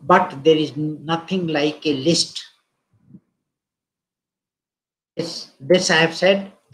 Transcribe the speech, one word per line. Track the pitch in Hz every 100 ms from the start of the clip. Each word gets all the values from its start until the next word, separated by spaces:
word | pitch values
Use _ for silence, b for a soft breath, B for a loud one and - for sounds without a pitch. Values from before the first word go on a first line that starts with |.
but | 139 185 - 139
there | 151 156
is | 147 143
nothing | 151 151 143 165 - 190 170
like | 151 151 151 156
a |
list. | 135 143 165 - - - _ _ _ _ _ _ - _ _ _ _ _ _ _ _ _ _ _ _ _ _ _ _ _ _ _ -
This, | 170 - - _
this | 139 180 185
I | 160
have | 165
said, | - 185 196 - - _